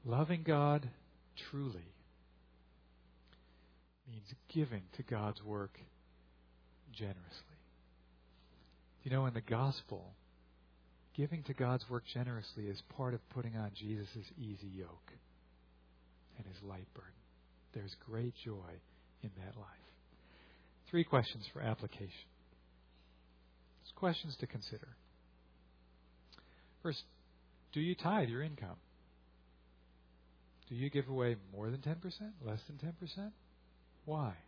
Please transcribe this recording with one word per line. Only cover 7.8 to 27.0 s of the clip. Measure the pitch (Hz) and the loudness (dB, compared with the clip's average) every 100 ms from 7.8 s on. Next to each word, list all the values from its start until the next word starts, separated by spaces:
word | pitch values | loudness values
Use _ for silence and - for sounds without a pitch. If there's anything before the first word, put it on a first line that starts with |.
| - - - - - - - - - - - - | -20 -20 -20 -20 -20 -20 -20 -20 -20 -20 -20 -10
You | 135 | 2
know, | 131 131 | 4 4
in | |
the | 117 | 2
gospel, | 110 117 139 135 - 95 90 - - - - - - - - - - | 2 4 4 2 -4 -8 -8 -16 -20 -20 -20 -20 -20 -20 -20 -20 -6
giving | - 143 160 | 0 0 0
to | 139 | -2
God's | 135 127 127 - | 2 4 4 2
work | 123 - | -4 -2
generously | 123 123 117 101 - | -2 0 -2 -6 -6
is | 104 95 - - | -4 -6 -8 -2
part | 127 | 0
of | 120 - | -2 -4
putting | 127 117 | -4 -2
on | 113 107 | -2 -2
Jesus' | 98 104 107 101 113 98 - | -4 -4 -4 -4 -8 -10 -8
easy | 110 98 104 | -8 -6 -8
yoke | 95 87 85 - - - - - - - - - - - - - - | -8 -10 -12 -18 -20 -20 -20 -20 -20 -20 -20 -20 -20 -20 -20 -18 -14
and | 101 | -12
His | 92 | -10
light | 101 95 95 | -8 -8 -10
burden. | - - - - - - - - | -14 -18 -20 -20 -20 -20 -20 -10
There's | - 98 - - | -8 -8 -10 -6
great | 113 120 - | -2 -2 -2
joy | 117 101 87 78 - - - - | -8 -6 -8 -14 -16 -20 -20 -10
in | 110 95 | -8 -8
that | 95 | -10
life. | 110 95 - - - - - - - - - - - - | -10 -14 -16 -20 -20 -20 -20 -20 -20 -20 -20 -20 -20 2
Three | 175 | 4
questions | 165 135 113 117 98 | 8 8 6 -4 -8
for | - | -2
application. | 117 113 107 - 98 - - - - - - - - - - - - - - - - - | 0 0 -2 -6 -10 -10 -16 -20 -20 -20 -20 -20 -20 -20 -20 -20 -20 -20 -20 -20 -20 -18
Just | - | -18
questions | - 185 165 160 131 | 4 4 4 -2 -6
to | |
consider. | 123 117 - 107 - - - - - - - - - - - - - - - - - - - - | -6 -6 -8 -10 -12 -18 -20 -20 -20 -20 -20 -20 -20 -20 -20 -20 -20 -20 -20 -20 -20 -20 -20 -6
First, | 170 139 | -4 -4